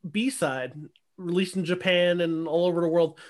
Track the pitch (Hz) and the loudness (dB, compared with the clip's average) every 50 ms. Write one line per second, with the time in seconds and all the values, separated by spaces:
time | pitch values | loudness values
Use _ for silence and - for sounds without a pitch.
0 | - 160 143 214 233 269 - - 170 143 131 131 127 131 123 151 151 - - _ | -14 -6 -4 -2 -2 -2 0 0 -2 -2 -2 -4 -6 -8 -10 -14 -16 -16 -20 _
1 | _ _ _ - 185 170 170 185 190 185 - 190 170 156 180 180 - 185 180 175 | _ _ _ -10 -6 -2 0 0 0 0 -2 -4 -2 -2 -2 -2 2 2 4 4
2 | 175 175 175 175 170 165 165 160 165 156 151 170 175 180 175 170 175 165 160 170 | 4 4 2 2 0 0 0 -2 -2 -2 0 2 2 2 2 2 0 2 2 2
3 | 165 156 156 - - - | 2 2 -2 -8 -18 -20